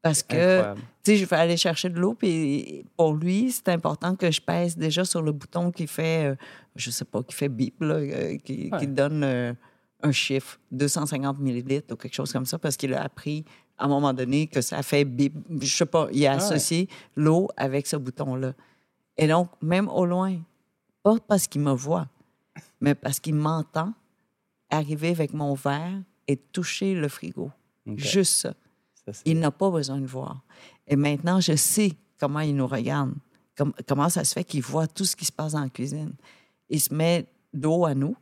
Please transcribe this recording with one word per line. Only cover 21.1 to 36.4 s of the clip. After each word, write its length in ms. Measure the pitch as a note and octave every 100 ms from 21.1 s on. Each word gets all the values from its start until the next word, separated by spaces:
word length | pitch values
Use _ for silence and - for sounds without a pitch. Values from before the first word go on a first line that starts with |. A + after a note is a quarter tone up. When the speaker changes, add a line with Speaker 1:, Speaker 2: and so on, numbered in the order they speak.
| A3+ -
Speaker 1:
parce 200 | G3+ -
qu'il 140 | C#3+
me 100 | D3
voit, 360 | C3 C#3 F3 C#3+ _ _ _ _ - - _
mais 140 | C#3+
parce 260 | C#3 - C3+
qu'il 140 | D#3+
m'entend 580 | D3+ D3+ D#3+ D3+ D#3+ F3+ A3+ _ _ _ _ _ _ _
arriver 400 | D3+ D3 D3+ D#3+
avec 240 | E3+ D3+
mon 220 | D3+ C#3+
verre 440 | C#3 C#3+ C#3+ F3 G3 F#3 _ -
et 100 | C#3
toucher 560 | _ - E3+ - G3
le 140 | F#3 D3+
frigo. 420 | - - - - - _ _ -
Speaker 2:
Ok. 100 | G#2
Speaker 1:
Juste 360 | C#3 G3 F3+
ça. 200 | - C#3 - _ _ _ _
Speaker 2:
Ça, 80 | -
c'est 80 | G2+
Speaker 1:
Il 140 | D#3 D#3+
n'a 120 | D3+
pas 180 | - G3
besoin 300 | E3+ C3+ C#3
de 80 | C3
voir. 340 | C3 C3+ C3+ _ - - _ -
Et 80 |
maintenant, 440 | C#3+ D3 C#3+ E3+ F#3
je 160 | F3
sais 360 | D3+ - - G3+ D#3 _ _
comment 200 | C#3+ D3
il 160 | D#3
nous 100 | C#3
regarde, 480 | B2+ C3 A#2+ D3 C3+ C#3+ _ _ _
com-, 180 | - C#3+ - -
comment 220 | C#3 D#3+
ça 140 | F3
se 100 | D3
fait 100 | -
qu'il 200 | F3+ D3
voit 240 | B2 D3+ D#3+
tout 180 | -
ce 100 | F#3+
qui 100 | -
se 60 | D#3+
passe 200 | - D#3
dans 100 | D3+
la 80 | C3+
cuisine. 440 | - C3+ D3+ D3+ - - -